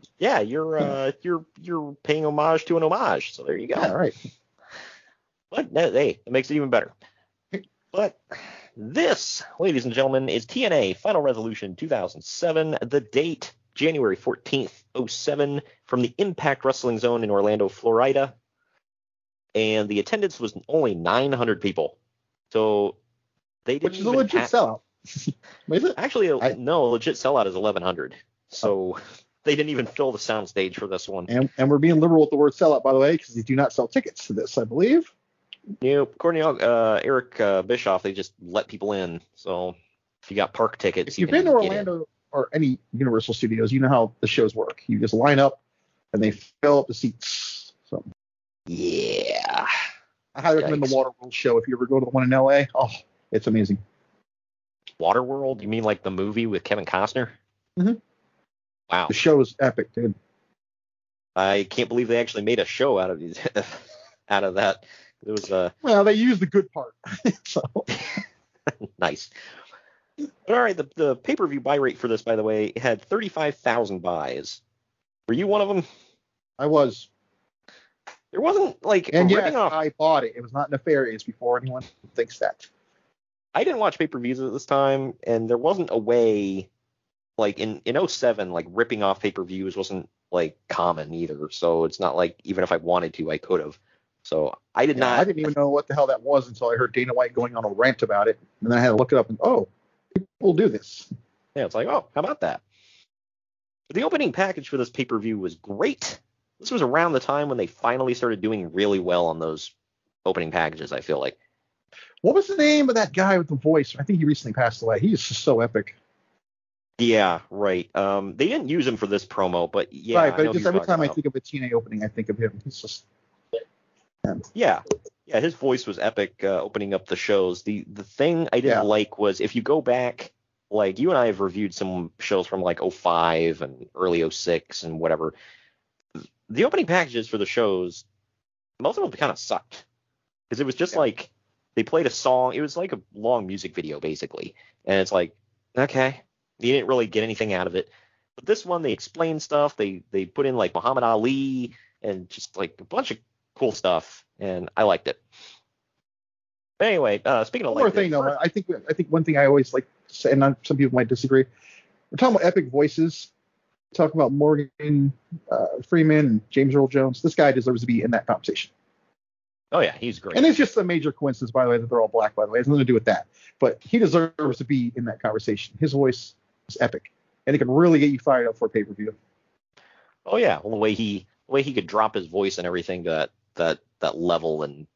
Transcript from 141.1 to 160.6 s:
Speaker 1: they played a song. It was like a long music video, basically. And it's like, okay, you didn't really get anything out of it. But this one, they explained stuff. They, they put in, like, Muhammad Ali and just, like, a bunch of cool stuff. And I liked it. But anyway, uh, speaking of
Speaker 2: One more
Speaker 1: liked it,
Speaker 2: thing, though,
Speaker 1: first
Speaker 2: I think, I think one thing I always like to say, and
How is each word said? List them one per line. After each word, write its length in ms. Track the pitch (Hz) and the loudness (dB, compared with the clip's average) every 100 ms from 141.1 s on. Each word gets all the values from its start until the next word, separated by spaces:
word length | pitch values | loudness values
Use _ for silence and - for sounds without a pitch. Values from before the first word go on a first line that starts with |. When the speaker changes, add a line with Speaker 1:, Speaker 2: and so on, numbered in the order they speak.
| - - _ _ _ _ | -2 -12 _ _ _ _
Speaker 1:
they 80 | - | -4
played 240 | 113 160 139 | -2 0 0
a 40 | |
song. 440 | - 131 127 127 | 0 2 2 2
It 60 | 123 | -2
was 140 | 151 170 | -6 -6
like 160 | 185 | -8
a 80 | 113 - | -8 -12
long 320 | 104 110 123 92 | -6 0 0 -2
music 260 | 95 95 | -8 -8
video, 240 | 90 78 73 | -10 -8 -8
basically. 540 | 78 78 73 - - - _ _ | -6 -6 -10 -10 -14 -16 _ _
And 160 | - 98 | -2 0
it's 100 | 90 | 2
like, 240 | 95 85 - _ _ _ 123 | 0 0 -6 _ _ _ -2
okay, 460 | 139 135 131 135 _ _ _ _ | 0 2 0 -2 _ _ _ _
you 120 | 117 | 0
didn't 140 | 135 107 | 0 2
really 220 | 131 110 | 0 0
get 160 | 107 | -2
anything 280 | 113 104 110 | -2 -2 -2
out 140 | 92 90 | -2 -2
of 80 | |
it. 160 | 90 - _ _ _ _ - | -4 -6 _ _ _ _ -10
But 100 | 127 | -4
this 180 | 214 | -2
one, 180 | 180 175 | -2 -4
they 100 | 147 | -2
explained 500 | 107 - - 165 156 | -4 -8 -4 -2 -2
stuff. 340 | - 147 147 - | -2 0 0 0
They, 280 | 104 92 - | -4 -6 -6
they 120 | 98 | -4
put 220 | 92 - 139 | -4 -2 -2
in, 100 | 123 | 0
like, 160 | 92 | 0
Muhammad 300 | 87 117 131 | 0 0 0
Ali 720 | 117 110 120 135 135 131 123 - _ _ | 2 2 0 0 -2 -4 -8 -12 _ _
and 300 | 107 95 90 | -8 -8 -10
just, 260 | - - - | -16 -14 -8
like, 240 | 87 - | -8 -10
a 40 | |
bunch 260 | 92 214 269 | -8 -6 -4
of 80 | - _ _ _ - | -8 _ _ _ -4
cool 160 | 127 | -4
stuff. 520 | 101 95 82 - - _ _ | 0 0 0 -4 -14 _ _
And 320 | 98 90 87 - | -8 -6 -6 0
I 80 | |
liked 240 | 107 85 65 | 2 2 -2
it. 120 | - _ - - - _ _ _ _ _ _ _ _ _ _ _ - | -8 _ -20 -20 -20 _ _ _ _ _ _ _ _ _ _ _ -2
But 100 | 214 | 2
anyway, 340 | 185 123 104 | 2 2 0
uh, 200 | - 123 | 0 0
speaking 220 | 110 247 151 | 0 -4 -2
of 60 | |
Speaker 2:
One 60 | 294 | 2
more 60 | 226 | 2
Speaker 1:
liked 80 | 202 | 4
it, 40 | |
Speaker 2:
thing, 80 | 180 | 2
though, 120 | 143 | 0
Speaker 1:
first 160 | 135 143 | 0 0
Speaker 2:
I 80 | 170 | -2
think, 180 | 208 185 165 - | -2 -4 -6 -4
I 40 | |
think 160 | 156 147 | -4 0
one 140 | 165 | 2
thing 120 | 165 143 | 2 4
I 80 | 139 | 6
always 260 | 143 131 | 6 4
like 120 | 127 - _ _ | -2 -4 _ _
to 60 | |
say, 180 | - 131 | -4 2
and 240 | 135 139 135 | 4 4 2